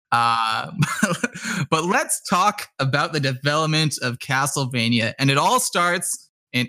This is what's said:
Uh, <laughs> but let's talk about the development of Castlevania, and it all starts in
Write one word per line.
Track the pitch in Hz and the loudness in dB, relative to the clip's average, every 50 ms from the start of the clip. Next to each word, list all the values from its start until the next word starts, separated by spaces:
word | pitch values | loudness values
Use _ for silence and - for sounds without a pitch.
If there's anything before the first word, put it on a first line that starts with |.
| _ _ - | _ _ 0
Uh, | 117 117 117 117 113 113 110 110 113 127 - - - 147 - - - - 196 175 - | 2 2 2 2 2 0 0 -2 -2 -4 -4 -2 0 0 0 0 0 0 0 0 -2
<laughs> | - - - - - 226 226 - 139 - | -4 -6 -8 -10 -8 -6 -4 -4 -2 -2
but | - 160 165 | -2 0 0
let's | 175 214 269 320 - - - - - | 2 0 0 0 0 -4 -6 -2 0
talk | 196 180 190 208 208 - - - _ - | 0 2 2 2 0 -2 -8 -10 _ -2
about | 139 135 135 143 160 175 156 | 0 0 2 0 0 0 -2
the | 151 | -2
development | 139 135 131 127 139 143 147 156 160 156 156 156 160 147 - - | -2 -2 -2 -2 -2 0 2 2 2 2 2 0 0 0 -2 -2
of | 131 123 120 - | -4 -4 -4 -6
Castlevania, | - - 131 131 143 143 - 147 135 123 127 123 113 117 120 117 110 113 - - | -4 -2 0 0 0 0 0 -2 -2 -2 0 0 2 2 2 2 2 0 0 0
and | 139 139 | 2 2
it | 139 143 | 4 4
all | 160 190 240 247 | 4 4 2 2
starts | 240 - - 185 175 175 175 185 175 - - - - _ _ _ _ _ | 0 0 0 0 2 2 0 -2 -2 -6 -6 -8 -10 _ _ _ _ _
in | - 123 123 | -2 -2 -2